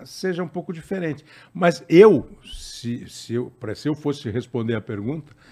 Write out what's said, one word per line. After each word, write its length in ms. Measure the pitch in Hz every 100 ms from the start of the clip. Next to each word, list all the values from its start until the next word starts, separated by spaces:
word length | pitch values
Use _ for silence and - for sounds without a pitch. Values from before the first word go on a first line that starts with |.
seja 380 | - - 190 175
um 60 | 180
pouco 240 | 175 170
diferente. 500 | 165 - 190 165 135 - - -
Mas 320 | 170 175 170 -
eu, 360 | 165 220 151 - - -
se, 560 | - - - 117 120 -
se 280 | - -
eu, 180 | 117 123 -
pra, 140 | 107
se 120 | 101 147
eu 80 |
fosse 360 | 147 147 139 120
responder 440 | 110 120 123 113
a 60 | 113
pergunta, 500 | - 104 107 156 - - -